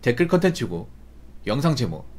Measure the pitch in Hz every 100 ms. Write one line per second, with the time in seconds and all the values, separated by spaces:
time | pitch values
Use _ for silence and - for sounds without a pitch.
0 | - - 175 180 185 175 110 85 - -
1 | - - - - - 113 156 139 110 78
2 | -